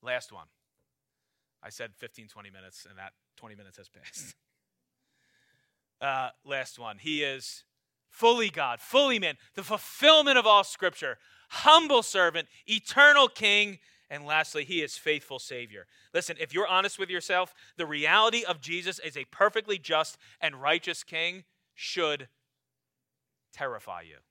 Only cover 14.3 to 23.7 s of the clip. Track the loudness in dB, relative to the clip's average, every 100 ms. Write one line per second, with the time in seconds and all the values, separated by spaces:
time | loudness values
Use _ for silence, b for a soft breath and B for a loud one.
14.3 | -2 -2 -6 -6 -4 -6 -6 -4 -4 -4
15.3 | -16 -14 -14 -14 -18 -20 b b -6 -6
16.3 | -8 -6 -4 0 0 0 -4 -8 -6 -2
17.3 | -2 -2 -8 b _ -8 -4 2 4 4
18.3 | 0 -4 -8 -6 -8 -8 -10 -12 -12 -14
19.3 | 0 0 0 -6 -8 -2 -2 -2 -6 b
20.3 | b -6 -4 -2 -2 -2 -10 -10 -6 -6
21.3 | -8 -18 _ _ _ -10 -4 -2 -2 -8
22.3 | _ _ _ _ _ _ _ _ _ _
23.3 | _ _ -12 -10